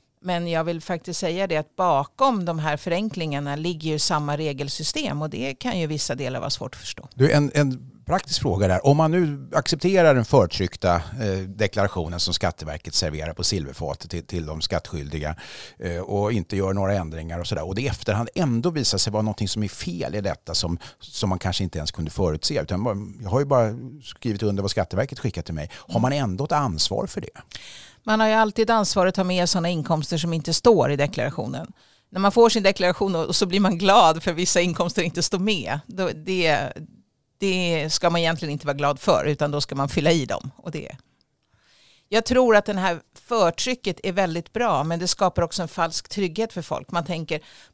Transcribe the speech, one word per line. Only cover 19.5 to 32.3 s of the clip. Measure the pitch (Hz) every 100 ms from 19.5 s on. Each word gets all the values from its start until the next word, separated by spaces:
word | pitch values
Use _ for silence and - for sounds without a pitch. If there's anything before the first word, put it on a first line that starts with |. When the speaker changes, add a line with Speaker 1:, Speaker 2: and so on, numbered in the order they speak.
| -
Speaker 2:
är | 104
fel | - - 87 69 98
i |
detta | 95 80 -
som, | 82 85 87 - -
som | - - 104
man | 92
kanske | 92 -
inte | 95 82
ens | 76
kunde | - 80
förutse, | - 92 76 - 143
utan | 76 92
bara, | 117 101 104 107
jag | 107
har | 120
ju | 143
bara | 135 110 117 131 147
skrivit | 127 - 123 101
under | 107 98
vad | 98
Skatteverket | - 90 92 131 -
skickat | 110 90 -
till | 80
mig. | 76
Har | - - -
man | 123
ändå | 143 127 92
ett | 139
ansvar | 147 139 80 - - 196
för | -
det? | - - - - - - - _
Speaker 1:
Man | - 220
har | 220
ju |
alltid | 214 220 202 220
ansvar | 226 202 - 185
att | 185
ta |
med | 180 180 175
såna | 185 170
inkomster | 175 143 160 151 170
som | 170
inte | 165 160
står | 165 240 208 127
i | 143
deklarationen. | 143 - 120 - 107 - 165 - _ _ _
När | 185
man | 202